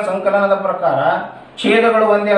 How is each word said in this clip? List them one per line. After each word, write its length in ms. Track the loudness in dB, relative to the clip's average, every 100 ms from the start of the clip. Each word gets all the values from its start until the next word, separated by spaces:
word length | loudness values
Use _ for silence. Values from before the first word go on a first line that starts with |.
| -2
ಸಂಕಲನದ 480 | -2 -2 0 0 0
ಪ್ರಕಾರ 340 | -2 -2 -2 0 0 -2 -6 -14 -20 -4
ಛೇದಗಳು 460 | 0 2 4 2 2
ಒಂದೇ 180 | 2 0